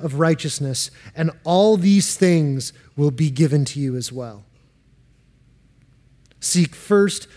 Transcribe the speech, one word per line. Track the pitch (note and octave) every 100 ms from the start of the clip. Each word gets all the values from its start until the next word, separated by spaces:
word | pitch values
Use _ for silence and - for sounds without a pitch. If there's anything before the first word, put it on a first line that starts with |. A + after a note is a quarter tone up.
of | D3+ C#3
righteousness, | E3 D#3+ D3+ - C#3 B2+ - - - -
and | E3 - D#3+
all | F3+ G#3+ G#3+
these | F#3+ G3 - -
things | F#3 E3+ D3 C3+ B2+ - - -
will | D3
be | B2+ D#3
given | C3 D#3 D3 C3
to | C#3+
you | C3+ B2
as | A#2
well." | B2+ A#2 G#2 - _ _ _ _ _ _ _ _ _ _ _ _ _ _ _ _ _ _ _
Seek | - F3 E3 -
first | - G3+ G3+ - -